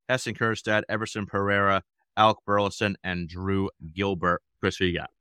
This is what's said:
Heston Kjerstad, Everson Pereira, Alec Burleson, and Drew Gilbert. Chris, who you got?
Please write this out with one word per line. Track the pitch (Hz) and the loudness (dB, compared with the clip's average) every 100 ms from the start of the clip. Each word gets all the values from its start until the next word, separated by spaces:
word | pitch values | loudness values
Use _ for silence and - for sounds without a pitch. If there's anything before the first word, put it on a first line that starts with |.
| - | -4
Heston | 127 120 | -4 -4
Kjerstad, | 104 113 110 113 107 - | -2 -2 -2 0 0 0
Everson | 107 110 110 98 | -4 -4 -6 -4
Pereira, | 101 101 101 98 95 - _ _ - | -2 2 2 4 2 -2 _ _ 4
Alec | 110 107 - | 4 4 0
Burleson, | 101 101 - 107 95 | 0 0 0 -2 -2
and | 95 87 85 | -4 -4 -6
Drew | 90 95 98 95 - 78 | -6 -2 0 -2 -6 -12
Gilbert. | 85 98 90 87 87 _ - | -2 -2 0 0 0 _ -2
Chris, | 98 - | -2 0
who | 92 | -2
you | 82 | -2
got? | - _ | -6 _